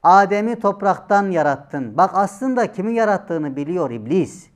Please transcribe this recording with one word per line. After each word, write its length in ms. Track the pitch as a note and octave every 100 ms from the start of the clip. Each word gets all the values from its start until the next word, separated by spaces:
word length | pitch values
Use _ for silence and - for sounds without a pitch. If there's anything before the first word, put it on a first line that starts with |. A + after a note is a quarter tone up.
Adem'i 560 | E3 F#3+ G3 G3+ A3 A3+
topraktan 720 | G3+ G3 G3+ G3 - G3+ G3
yarattın." 640 | E3+ D3 C#3 - D3 A#2+ A2
Bak, 140 | F#3+
aslında 580 | F#3 G3 - C4 B3 G#3+
kimi 220 | G#3+ G3+
yarattığını 640 | A3+ G#3+ G3 - E3 D3+ C3+
biliyor 360 | C#3+ F3+ C#3+
iblis. 560 | A#2 G#2+ F3+ B2+ - -